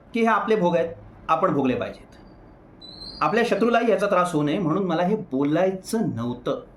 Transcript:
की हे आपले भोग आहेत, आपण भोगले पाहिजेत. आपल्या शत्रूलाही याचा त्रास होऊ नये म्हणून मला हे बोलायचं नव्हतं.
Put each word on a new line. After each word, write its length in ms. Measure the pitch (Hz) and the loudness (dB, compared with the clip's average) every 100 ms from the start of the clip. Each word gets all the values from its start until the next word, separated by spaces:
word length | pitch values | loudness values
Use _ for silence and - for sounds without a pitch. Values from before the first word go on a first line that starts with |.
| - | -8
की 60 | 233 | 0
हे 60 | 226 | 2
आपले 300 | 208 214 214 | 2 2 2
भोग 200 | 175 170 | 2 2
आहेत, 120 | 170 - - - - | -2 -6 -18 -14 -2
आपण 260 | 160 180 | 0 2
भोगले 220 | 139 127 107 | 2 2 0
पाहिजेत. 360 | 98 - - - - - - - - - - - - - | -4 -10 -20 -20 -20 -20 -20 -20 -20 -20 -20 -18 -16 -4
आपल्या 220 | 151 220 233 | -2 0 2
शत्रूलाही 440 | 196 226 233 240 | 2 2 2 2
याचा 160 | 190 202 | 2 2
त्रास 260 | 180 175 | 2 2
होऊ 100 | 156 | 0
नये 160 | 147 190 | 0 0
म्हणून 260 | 160 180 185 | 0 0 0
मला 180 | 165 | 0
हे 120 | 180 214 | 0 0
बोलायचं 1000 | - 131 143 160 190 190 - 226 165 113 | -2 -2 0 2 0 -2 -4 -2 -2 -2
नव्हतं. 460 | 120 123 156 120 - | -6 -6 -6 -6 -8